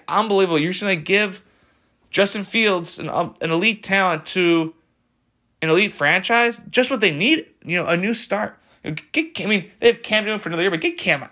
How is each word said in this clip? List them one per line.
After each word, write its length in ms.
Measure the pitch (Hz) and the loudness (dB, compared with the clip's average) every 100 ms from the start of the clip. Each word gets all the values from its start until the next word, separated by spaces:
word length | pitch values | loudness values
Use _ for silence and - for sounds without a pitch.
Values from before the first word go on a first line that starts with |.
| - | -4
unbelievable. 520 | 175 220 196 185 160 | -2 2 2 2 2
You're 140 | 160 | 0
just 100 | 190 | -2
gonna 120 | 202 175 | -2 -2
give 460 | 147 196 208 190 _ _ _ _ _ _ _ - | 0 0 0 -4 _ _ _ _ _ _ _ 0
Justin 300 | 196 214 190 | 0 -2 -4
Fields, 520 | 226 214 180 165 - | 0 2 0 -2 -8
an, 120 | 156 | -6
um, 260 | - 175 - | -4 -4 -4
an 100 | 165 | -2
elite 320 | 165 214 220 | 0 0 -2
talent 420 | - 196 190 156 - | -2 0 2 0 -4
to 460 | 185 175 170 160 - _ _ _ _ _ _ _ _ | 0 4 4 0 -6 _ _ _ _ _ _ _ _
an 80 | 160 | 2
elite 220 | 165 208 | 2 2
franchise, 680 | - 147 180 190 233 240 226 - | 0 0 2 2 2 2 -2 -4
just 200 | - 254 | 0 0
what 120 | 269 | 2
they 100 | 202 | 0
need, 340 | 147 220 311 - _ - | 2 2 0 -2 _ -6
you 100 | 175 | -2
know, 100 | 156 | 0
a 100 | 170 | 0
new 160 | 196 | 0
start. 440 | 226 - 196 208 - _ _ - | -4 -4 -4 -4 -8 _ _ -8
You 60 | |
know, 60 | 156 - | -8 -4
get, 300 | 294 320 - | -4 -2 -4
I 60 | 185 | -2
mean, 220 | 208 - _ | -2 -2 _
they 60 | 233 | 2
have 140 | 226 | 2
Cam 220 | - 214 | 0 -2
Newton 160 | 214 214 | -2 -4
for 80 | 170 | -4
another 140 | 165 | -2
year, 100 | 190 | 0
but 80 | 165 | 0
get 180 | 339 339 | -2 -2
Cam 300 | 185 143 - | 0 -2 -2